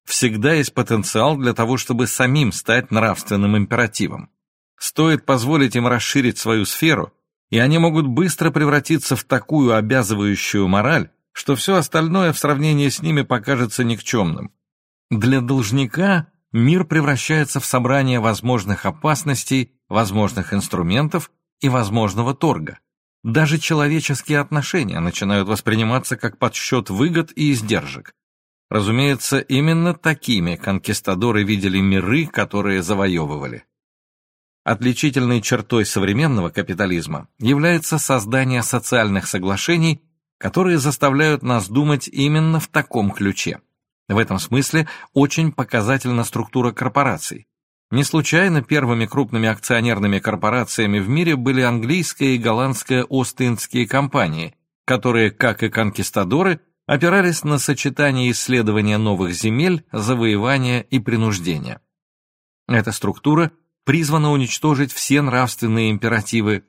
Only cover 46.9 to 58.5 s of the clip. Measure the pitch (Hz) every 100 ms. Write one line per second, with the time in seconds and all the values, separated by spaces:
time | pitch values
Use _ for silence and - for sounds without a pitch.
46.9 | 139 135 85 - - - _ _ _ _
47.9 | 123 143 160 147 160 190 160 120 151 131
48.9 | 120 110 139 127 117 110 110 - 120 117
49.9 | 104 101 98 - 107 104 123 110 - 107
50.9 | 101 98 143 170 147 123 131 123 117 113
51.9 | 180 160 - 139 127 117 110 135 131 -
52.9 | 127 123 131 123 - 127 113 - 123 117
53.9 | 135 139 139 95 78 82 - _ _ -
54.9 | 127 123 117 110 - 123 104 110 113 107
55.9 | - 98 - 92 135 190 165 _ _ -
56.9 | 143 170 196 180 160 147 147 - 135 143
57.9 | - 147 131 123 117 -